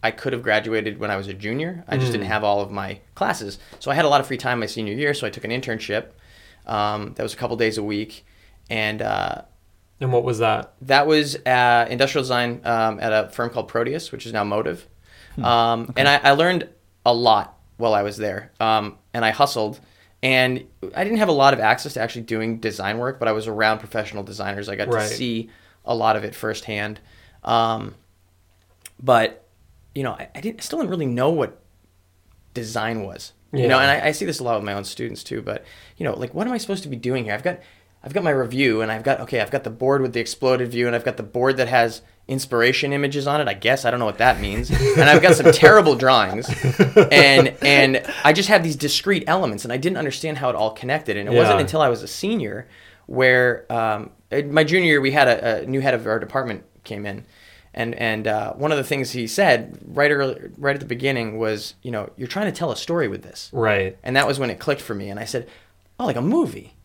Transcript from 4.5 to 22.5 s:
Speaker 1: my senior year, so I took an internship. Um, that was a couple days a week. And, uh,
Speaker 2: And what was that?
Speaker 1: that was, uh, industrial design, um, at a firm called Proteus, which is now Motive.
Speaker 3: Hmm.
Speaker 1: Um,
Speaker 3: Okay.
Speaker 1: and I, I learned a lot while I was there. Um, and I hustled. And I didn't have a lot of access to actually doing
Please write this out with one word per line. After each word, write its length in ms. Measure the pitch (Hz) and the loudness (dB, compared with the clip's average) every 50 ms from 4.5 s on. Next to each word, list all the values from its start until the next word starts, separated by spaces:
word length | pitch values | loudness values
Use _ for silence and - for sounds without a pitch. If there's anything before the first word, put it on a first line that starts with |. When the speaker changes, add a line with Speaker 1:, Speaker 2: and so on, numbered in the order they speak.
| 123 120 | -2 -2
Speaker 1:
my 40 | 113 | -4
senior 280 | 104 - 113 110 104 104 | -6 -6 -6 -6 -6 -4
year, 180 | 120 147 143 143 | -4 -2 -2 -2
so 140 | 143 - | -4 -6
I 40 | 110 | -8
took 140 | - - - | -8 -8 -8
an 60 | 110 | -8
internship. 560 | 117 127 127 - 113 110 - - 101 107 117 - _ - _ - - - - - - _ _ | -6 -6 -6 -6 -8 -8 -6 -4 -6 -6 -6 -8 _ -20 _ -20 -20 -20 -20 -20 -20 _ _
Um, 460 | - - 107 104 104 107 107 104 - 120 | -6 -4 -2 -2 -2 -2 -4 -6 -10 -8
that 60 | - - | -8 -8
was 120 | 113 - | -8 -6
a 20 | |
couple 180 | - 127 117 120 | -6 -6 -6 -2
days 200 | 110 120 110 110 | 0 0 0 0
a 60 | 113 104 | -2 -6
week. 420 | 107 107 104 107 - - - _ _ _ _ _ _ - - _ - | -4 -4 -6 -6 -8 -12 -20 _ _ _ _ _ _ -20 -20 _ -8
And, 320 | 120 110 107 107 107 107 - | -6 -4 -4 -4 -4 -4 -4
uh, 400 | 107 101 - 50 - - - - _ _ _ _ _ _ _ _ _ _ _ | -4 -2 -2 -4 -4 -6 -8 -12 _ _ _ _ _ _ _ _ _ _ _
Speaker 2:
And 100 | 139 131 | -4 0
what 140 | 127 120 120 | 0 0 0
was 140 | 127 120 107 | 0 -2 0
that? 340 | 113 110 107 - - - _ _ 131 | 0 0 0 0 -4 -10 _ _ -4
Speaker 1:
that 240 | 127 135 139 143 | 2 2 2 4
was, 300 | 151 156 151 147 139 135 123 - | 4 2 2 2 0 -6 -6 -2
uh, 420 | 127 127 123 123 123 120 120 117 - | 0 2 4 4 4 4 4 2 0
industrial 320 | 123 120 135 135 - 147 131 | 0 0 0 0 0 -4 -2
design, 400 | 127 127 123 123 120 120 120 - | -2 -2 -2 -2 -2 -4 -6 -4
um, 340 | - 117 113 113 113 110 101 | -2 0 0 0 0 -2 -2
at 120 | - 113 107 | -4 0 0
a 160 | 110 107 107 | 0 0 -2
firm 220 | - - 120 117 | -6 -6 -6 -4
called 180 | 120 127 139 135 | -4 -6 -8 -4
Proteus, 420 | - 113 117 123 139 165 165 - | -4 -4 -2 -2 -4 -6 -8 -10
which 140 | - 117 - | -14 -12 -12
is 80 | 117 113 | -8 -4
now 100 | 110 101 | -4 -4
Motive. 420 | 104 101 107 107 - - - - - _ _ _ _ - - - - - | -2 -2 -2 -2 -4 -6 -8 -12 -20 _ _ _ _ -20 -20 -20 -16 -10
Speaker 3:
Hmm. 80 | - 127 | -4 0
Speaker 1:
Um, 360 | 120 120 117 117 117 117 117 117 131 | 2 4 4 4 2 2 -2 -4 -6
Speaker 3:
Okay. 20 | 131 | -2
Speaker 1:
and 120 | - 135 143 | 2 4 4
I, 80 | 143 143 - | 4 6 6
I 60 | 139 | 4
learned 380 | 139 143 160 175 180 175 - - _ _ _ _ _ _ _ | 6 6 4 2 2 0 -4 -6 _ _ _ _ _ _ _
a 80 | 120 123 | 0 2
lot 460 | 120 120 117 110 104 - - - _ _ _ _ | 4 4 4 4 4 2 -4 -14 _ _ _ _
while 160 | _ 117 113 107 | _ 0 0 2
I 80 | 104 101 | 2 0
was 140 | 104 101 | -2 -6
there. 360 | 107 107 104 92 101 104 - _ _ | -6 -6 -6 -6 -6 -10 -14 _ _
Um, 380 | 113 110 110 110 104 107 98 _ _ _ _ | 0 2 2 2 0 -4 -12 _ _ _ _
and 100 | 120 113 | -2 0
I 60 | 110 110 | 0 2
hustled. 480 | - 143 135 - 120 110 107 104 - - _ _ _ _ _ _ _ - | 2 0 0 2 -2 -4 -4 -4 -10 -20 _ _ _ _ _ _ _ -2
And 420 | 131 131 127 127 127 127 127 - - _ _ - 92 - | 0 2 4 2 2 0 -4 -8 -14 _ _ -14 -12 -6
I 80 | - 185 | -6 -4
didn't 140 | 202 226 220 | -2 0 0
have 100 | 214 190 | 2 2
a 40 | 160 | 4
lot 200 | 139 135 139 139 | 6 6 6 6
of 60 | 123 | 4
access 340 | 107 107 117 - - 151 - | 2 2 2 2 -2 -10 -6
to 60 | - | -6
actually 220 | 110 117 - 123 113 | -6 -6 -8 -10 -8
doing 360 | - 117 110 110 113 | -6 -6 -4 -4 -4